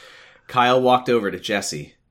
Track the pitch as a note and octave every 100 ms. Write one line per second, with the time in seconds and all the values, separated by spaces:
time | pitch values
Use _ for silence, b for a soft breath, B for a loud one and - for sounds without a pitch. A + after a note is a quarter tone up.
0 | B B B B - B2+ B2 B2+ B2+ B2+
1 | B2+ A#2+ G2+ F2+ - G#2 - D2+ C#2+ _
2 | _